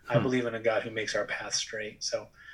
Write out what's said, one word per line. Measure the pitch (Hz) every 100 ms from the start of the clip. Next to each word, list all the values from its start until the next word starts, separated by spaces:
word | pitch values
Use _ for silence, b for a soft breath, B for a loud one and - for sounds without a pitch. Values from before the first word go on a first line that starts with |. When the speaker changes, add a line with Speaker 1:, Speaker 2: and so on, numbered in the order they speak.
| -
Speaker 1:
I | 120
Speaker 2:
Hmm. |
Speaker 1:
believe | 135 127 117
in |
a | 113
God | 113 107
who | 120
makes | 110 104
our | 104
path | 101 - 104
straight. | - - 107 107 -
So | - 113 117 B B